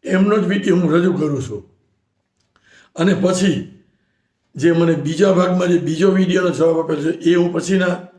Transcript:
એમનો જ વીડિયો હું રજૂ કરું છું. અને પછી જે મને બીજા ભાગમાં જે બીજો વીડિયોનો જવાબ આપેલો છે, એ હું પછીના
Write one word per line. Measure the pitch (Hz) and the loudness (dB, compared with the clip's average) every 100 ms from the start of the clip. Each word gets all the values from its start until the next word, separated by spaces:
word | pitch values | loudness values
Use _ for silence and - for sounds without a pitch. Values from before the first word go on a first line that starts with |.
એમનો | - 185 196 214 | -2 0 2 2
જ | 175 | 0
વીડિયો | 202 196 180 | -2 0 2
હું | 170 | 2
રજૂ | 165 180 | 2 2
કરું | 147 151 139 | 0 -2 -4
છું. | 113 101 - _ _ _ _ _ _ _ _ _ _ - _ - | -6 -12 -16 _ _ _ _ _ _ _ _ _ _ -20 _ -2
અને | 180 | 0
પછી | 180 185 185 190 147 - - _ _ _ _ _ _ _ - | 2 0 0 0 -2 -6 -18 _ _ _ _ _ _ _ -2
જે | 160 | 0
મને | 170 165 | 2 2
બીજા | 151 143 160 196 | 0 -2 0 2
ભાગમાં | 180 180 180 180 | 2 2 0 0
જે | 170 | 0
બીજો | 147 156 190 | -2 0 0
વીડિયોનો | 185 180 185 180 | 2 0 0 0
જવાબ | 139 165 160 | 0 0 0
આપેલો | 165 151 151 | -2 -4 -4
છે, | 165 | -2
એ | 165 175 | 0 2
હું | 175 | 0
પછીના | 165 170 190 180 180 - | -2 -2 -2 0 -4 -10